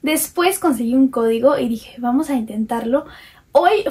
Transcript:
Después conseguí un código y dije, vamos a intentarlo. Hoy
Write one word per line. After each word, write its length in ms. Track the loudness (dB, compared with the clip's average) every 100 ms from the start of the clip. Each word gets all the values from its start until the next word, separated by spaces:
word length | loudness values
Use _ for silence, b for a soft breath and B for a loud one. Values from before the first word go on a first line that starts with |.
Después 580 | -2 -2 -4 0 0 0
conseguí 360 | 0 0 0 2
un 140 | 2
código 480 | 2 -2 2 2 2
y 80 | -2
dije, 280 | -6 -10 -8
vamos 300 | -2 -2 0
a 60 | -4
intentarlo. 720 | -4 -6 -4 -4 -2 -2 -4 B B B B
Hoy 320 | 2 4 2 -2